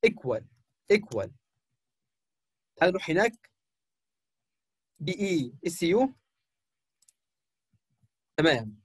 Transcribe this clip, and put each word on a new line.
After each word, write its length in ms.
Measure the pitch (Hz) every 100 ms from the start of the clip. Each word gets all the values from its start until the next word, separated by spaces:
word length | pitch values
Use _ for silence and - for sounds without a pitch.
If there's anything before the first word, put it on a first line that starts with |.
إيكوال، 440 | 226 247 127 110 - _ _ _ _
إيكوال. 400 | 208 208 110 98 - _ _ _ _ _ _ _ _ _ _ _ _ _ _
تعال 160 | 175
نروح 180 | 185 -
هناك. 420 | 165 226 220 _ _ _ _ _ _ _ _ _ _ _ _ _ _ _ _
بي 120 | 151
إي 420 | 180 196 175 123 - 185
إس 160 | 170
يو. 320 | 170 196 269 - _ _ _ _ _ _ _ _ _ _ _ _ _ _ _ _ _ _ _ _ _ -
تمام. 440 | 160 131 110 104